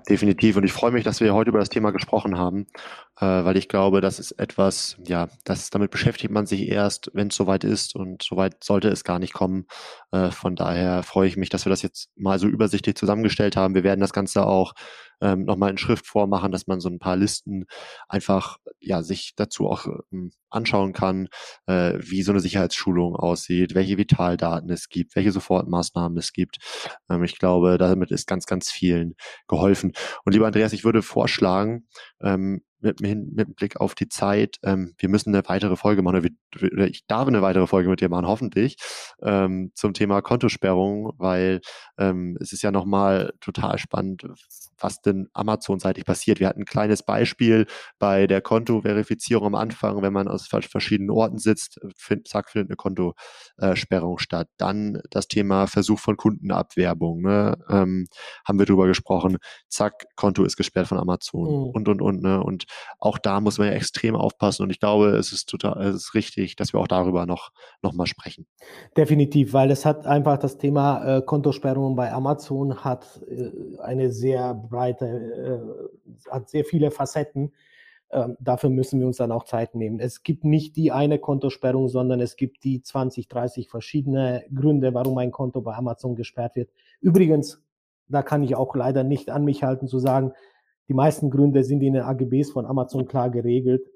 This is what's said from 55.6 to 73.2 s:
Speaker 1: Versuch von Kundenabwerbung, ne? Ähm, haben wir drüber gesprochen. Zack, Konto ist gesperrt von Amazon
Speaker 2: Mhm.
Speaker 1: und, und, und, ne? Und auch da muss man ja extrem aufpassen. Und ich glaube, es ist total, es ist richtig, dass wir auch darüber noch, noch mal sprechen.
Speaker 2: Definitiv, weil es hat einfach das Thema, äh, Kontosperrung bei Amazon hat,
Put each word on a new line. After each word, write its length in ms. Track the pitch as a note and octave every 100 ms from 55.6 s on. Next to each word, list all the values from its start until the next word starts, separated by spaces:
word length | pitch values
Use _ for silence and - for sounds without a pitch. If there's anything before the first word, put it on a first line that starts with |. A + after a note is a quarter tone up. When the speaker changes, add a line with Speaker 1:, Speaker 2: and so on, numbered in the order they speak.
| G2
Speaker 1:
Versuch 320 | - F#2+ G#2+
von 200 | - G#2
Kundenabwerbung, 1040 | A2 G#2 G2 F2+ F2+ - F2+ E2 E2 E2
ne? 340 | F#2 G2+ G#2 - -
Ähm, 360 | G2 F#2 F#2 F2+ - - - -
haben 120 | G2+
wir 80 | G2+
drüber 200 | F#2+ F#2
gesprochen. 520 | F#2 - F#2 F#2 F#2 - - -
Zack, 380 | - G#2 - -
Konto 300 | - G2+ F#2
ist 140 | F#2+ -
gesperrt 300 | F#2 F#2 F2+
von 100 | F#2
Amazon 500 | F2+ F2+ - F#2 E2
Speaker 2:
Mhm. 220 | C#3+ C3
Speaker 1:
und, 180 | B2 G#2+
und, 140 | G2
und, 200 | G2 F#2+
ne? 200 | F#2+ F#2+
Und 240 | G2 F#2+ - - - -
auch 180 | G#2+ -
da 240 | G#2+ G2
muss 180 | G#2 G2+
man 100 | G#2
ja 60 |
extrem 400 | G#2 - - A2+
aufpassen. 480 | A2 G#2 - G#2 -
Und 80 | G2
ich 100 | F#2
glaube, 300 | G#2 G#2 G#2
es 220 | G#2+ G#2+
ist 160 | G2 -
total, 320 | - G#2 G2+ G2
es 80 |
ist 200 | F#2 -
richtig, 420 | A2+ - - F#2 -
dass 180 | F#2+
wir 60 | -
auch 80 | -
darüber 360 | F#2 F2+ F2+
noch, 260 | F2 F2 - _ - _
noch 140 | F#2+
mal 120 | F2 E2+
sprechen. 400 | - - - - _ - - - -
Speaker 2:
Definitiv, 580 | D3+ D3+ C#3+ D3 C3+
weil 160 | C3+ C3+
es 160 | C#3 D#3
hat 200 | D3+ C#3
einfach 300 | C#3+ C#3+ C#3
das 220 | C#3 -
Thema, 600 | C#3+ D3 C#3 C#3 C3 C3
äh, 40 |
Kontosperrung 760 | C3 D3 C#3+ C#3 C3+ C3+ C3+ B2+
bei 160 | A#2+
Amazon 720 | C3 C3+ D3 - C3+ C#3 B2+
hat, 380 | C3+ B2 - -